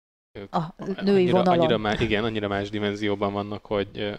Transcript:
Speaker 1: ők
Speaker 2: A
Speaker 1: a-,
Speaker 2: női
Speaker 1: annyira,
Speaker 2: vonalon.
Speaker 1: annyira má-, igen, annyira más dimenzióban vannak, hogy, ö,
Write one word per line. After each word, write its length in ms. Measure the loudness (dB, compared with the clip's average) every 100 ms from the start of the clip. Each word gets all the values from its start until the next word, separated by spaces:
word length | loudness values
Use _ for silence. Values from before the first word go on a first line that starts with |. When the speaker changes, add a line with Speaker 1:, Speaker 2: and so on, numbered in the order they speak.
| _ _ _ -16
Speaker 1:
ők 160 | -6
Speaker 2:
A 40 | -4
Speaker 1:
a-, 160 | -4 -8 -8 -2
Speaker 2:
női 120 | 2
Speaker 1:
annyira, 220 | 4 6 4
Speaker 2:
vonalon. 200 | 4 4
Speaker 1:
annyira 200 | 2 2
má-, 220 | 0 0
igen, 240 | 2 2
annyira 240 | 0 -2 -2
más 220 | -2 -2
dimenzióban 640 | -2 -2 0 -2 0 -2
vannak, 340 | -2 -6 -8 -4
hogy, 320 | -2 -2 -4
ö, 140 | -6